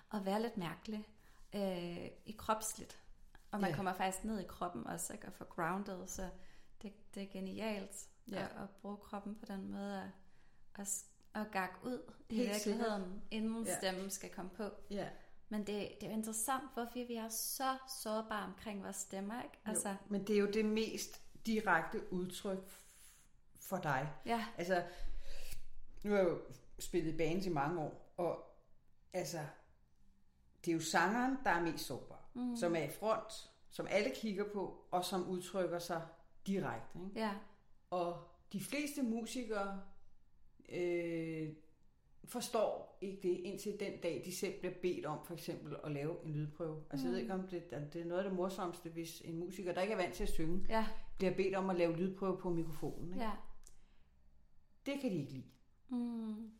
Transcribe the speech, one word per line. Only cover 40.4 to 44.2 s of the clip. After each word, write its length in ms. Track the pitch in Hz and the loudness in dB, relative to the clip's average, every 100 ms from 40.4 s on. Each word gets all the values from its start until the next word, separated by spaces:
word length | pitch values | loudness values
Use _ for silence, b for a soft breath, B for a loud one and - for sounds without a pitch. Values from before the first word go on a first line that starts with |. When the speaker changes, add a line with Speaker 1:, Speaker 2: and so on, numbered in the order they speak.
| - - - | -20 -18 -6
Speaker 2:
øh, 800 | 180 175 170 170 165 165 160 156 151 - - - - - - - | 0 2 2 2 0 0 -2 -4 -6 -16 -20 -20 -20 -20 -18 -6
forstår 720 | 240 - 226 - - - - | -4 2 4 4 2 -6 -8
ikke 180 | 196 190 | -6 0
det, 160 | 185 180 | 2 2
indtil 420 | - 185 208 202 | 0 -4 -4 -2
den 140 | 196 - | -4 0
dag, 180 | 170 - | -2 -2